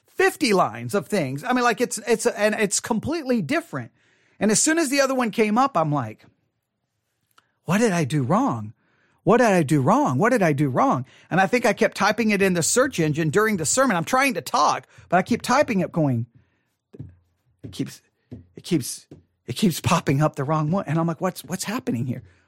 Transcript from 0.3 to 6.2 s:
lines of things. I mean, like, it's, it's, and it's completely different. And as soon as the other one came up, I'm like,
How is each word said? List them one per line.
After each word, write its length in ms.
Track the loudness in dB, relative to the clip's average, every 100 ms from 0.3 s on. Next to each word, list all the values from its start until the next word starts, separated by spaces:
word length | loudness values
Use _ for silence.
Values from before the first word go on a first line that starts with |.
| 2 0
lines 400 | 2 2 -2 -4
of 140 | -4 -2
things. 360 | -2 -2 -6
I 100 | -2
mean, 100 | 0
like, 180 | 2 0
it's, 160 | -2 -4
it's, 260 | -2 0 0
and 300 | 0 0 0
it's 240 | -2 -2
completely 640 | -2 -4 -2 -6 -2 -2
different. 500 | 0 -4 -4 -10 -10 _ _ _ _ _
And 120 | 0
as 80 | 2
soon 160 | 2 2
as 100 | 0
the 120 | 0
other 140 | 0 0
one 160 | -2
came 260 | 0 0 2
up, 200 | 2 0
I'm 140 | 0
like, 340 | -2 -4 -10